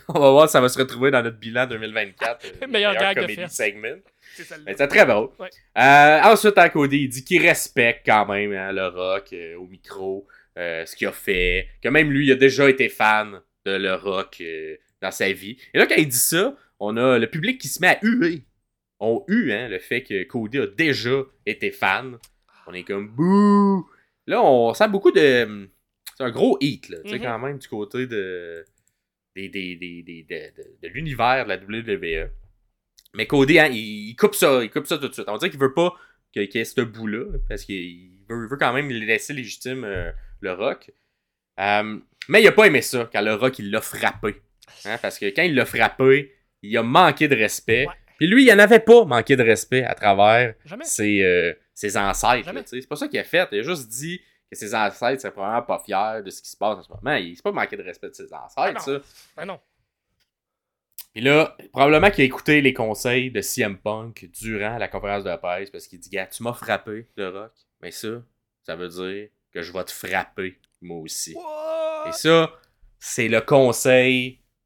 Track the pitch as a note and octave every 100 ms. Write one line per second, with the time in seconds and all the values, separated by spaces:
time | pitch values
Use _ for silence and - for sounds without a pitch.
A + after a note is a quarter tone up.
0 | - E3 C#3 C#3 D#3 C#3+ B2+ - B2+ A#2+
1 | C3+ C3 A#2 A2+ A2+ A#2+ B2+ A2+ A2 A2
2 | G2+ - A2+ A#2+ - - C4+ A3+ G3+ F#3+
3 | G3 F#3+ F3+ D3 F3 - G#2+ G2+ G#2+ F3
4 | _ _ _ - E3+ D#3+ D3+ G2 C#3+ G3+
5 | F#3+ G#2+ A3 - F#2 - _ - C3 C#3+
6 | D3 D3+ F#3 G#3+ G#3+ G3+ E3+ D#3+ C#3 C#3+
7 | C3 A#2+ - F#3 E3 D3+ - - A#2 -
8 | - G#2+ G2 G2+ G#2 G2 F#2+ G2 F#2 F2+
9 | F#2 G2 - F#2 E2 E2+ F#2 F#2+ - G2
10 | F#2+ G2 G2 _ _ - F2 E2 E2 -
11 | G2+ - - F#2 F2+ F#2 - - A#2 D3
12 | D#3 C#3 D3 C3 C3+ C3 C#3 C3 A2+ -
13 | A2 G#2+ G#2+ G2 _ _ G2 F#2+ F#2+ F#2
14 | G2 F#2+ F#2+ - E2+ D#2+ D#2+ D#2 _ _
15 | F#2+ - G2+ F2 G2 B2 - D3+ A#3 E4
16 | D3+ A#2 - D#3+ A#3 C#4 _ _ G#2 A2+
17 | B2+ B2 A2+ D#3+ G3 C4 C#3 - F3 D3
18 | G#3+ A#3+ E3+ E3 - _ _ _ _ _
19 | G#2+ A2+ - A2+ E3+ G#2 B2 F#2 - A#2+
20 | A#2 G2 F2+ A#2+ G#2+ C3+ G#2+ - D#3+ A#2
21 | A#2 C3+ C3 _ - A2 G2+ - G2 G2
22 | C3 F#2 _ _ _ _ - F2+ F2 G2
23 | G#2 A2+ E3+ G3+ G#3 G3+ G3+ F#3+ D#3 _
24 | _ _ - G#3 F#3+ B2+ A#2 A2+ G#3+ G3
25 | F4+ F#3+ D3 B2 A2 G#2 F#2+ _ _ _
26 | - - C3 A#2 A3+ - C#3+ A2+ - E2
27 | D#2+ B2 A#2+ A2+ C3 C#3+ - A2+ G#2 B2
28 | B2+ A2 F#2+ F2+ E2+ E2 E2 _ _ _
29 | _ _ _ F#2 F#2+ G2 F#2 E2+ F2 E2+
30 | E2+ E2 D#2 E2 - - - _ E2+ G#2
31 | D#3+ B2 A#2+ C3 A2 F#2 G2 A2 A2+ G2
32 | E2+ D#2+ F2 - - _ _ _ _ _
33 | _ G#2 A2 C#3+ C3+ E3 D#3 A#2 A2 G#2+
34 | G#2 A#2 - - E3+ C3 A2+ - - D#3+
35 | C3 - G2+ G#2+ E3 C#3+ C3+ D3+ F3 -
36 | _ _ _ A2+ G2+ A2+ A2+ - A#2 A2
37 | A2 G#2+ G3+ F#2+ - G#2+ - G2 F2+ F2
38 | F#2 F#2 G#2 A#2 A2+ C#3 C#3 B2+ D3 A#2
39 | G#2+ A2 - D3 A2 - - C3 A2 F#2+
40 | E2+ - - - G2 F2+ A#2+ - - _
41 | _ _ _ _ _ - G2+ G#2 G#2+ G#2+
42 | - _ - G#3 G#3 - G#3+ C3+ - B2
43 | A2+ G#2+ G#2 G#2+ B2+ B2+ G2+ A2 - A#2
44 | G#2+ - G#2+ - _ _ _ - G2 A2+
45 | G2+ - G2+ B2 F3 C3 A2+ A#2 A2 -
46 | C3+ C#3 C#3+ _ _ _ G#2 A#2 A2+ D#3
47 | F3 C#3+ D3+ B2 G#2+ - - A#2 C#3+ -
48 | _ _ D#3 A#3+ C4 G3+ G#3 A3+ A3+ A#3+
49 | F#3+ A#2+ A2 C3+ A2+ G#2+ - B2+ B2+ -
50 | G#2+ G2 G#2 A#2 A#2+ G#2+ D3 G#3 D#4+ -
51 | G#2+ G2+ F#2 F2+ E2+ D#2 _ - G#2 G#2+
52 | G2 F#2+ G#2+ B2 F#2 F2+ - B2 - C3+
53 | D4+ A2+ - E3 F#3 G#2 B2+ F3 A2 A#2+
54 | D#3 F3+ _ _ _ - G#2+ A2 G#2 -
55 | B2 C3+ G#2 G2+ G2 A#2 - F#2+ - F#2+
56 | F#2+ F#2 F#2+ - - - G#2 G2 - G2+
57 | A2 C#3+ F2 F2 G#2 A2 G2+ G2+ F2+ F2
58 | G2 - F2+ D#2+ A#1+ - F#3+ G#3 C#3 C#3
59 | - _ _ - F3+ F3+ _ _ _ _
60 | _ _ _ _ _ _ _ _ _ -
61 | - A2 B2+ D3+ D#3 - - B2 C#3 D#3
62 | G3 G3+ C3 - - D3+ C3+ C3 A2 G#2
63 | B2+ B2+ B2+ A2 - - A2 F#2+ G#2+ A2
64 | A2+ A2 F2+ - A2 G#2+ G#2 A#2 F#2+ A#2
65 | G#2 G2+ F#2+ E2 F2 F2+ G2 F2+ - F2+
66 | - F#2+ F#2+ - A#2 A#2 - G2+ - G#2+
67 | A#2 - F#2+ F#2+ A2 _ _ _ F2 -
68 | A2 A#2 A#2+ _ _ _ - E2+ F2+ F2
69 | F#2 G2+ G#2 _ _ F2 E2+ F2+ F2+ -
70 | F2+ F#2 - - F#2 - _ _ F2 E2+
71 | D#2 - - D#2+ E4 D4+ D#4 D#4+ D#4+ D#4
72 | D#4+ D#4+ D#3 E3 D#3+ - _ _ _ _
73 | - - A2+ A2+ - C#3 C3 A2+ C3+ B2+
74 | B2+ B2+ B2+ B2+ _ _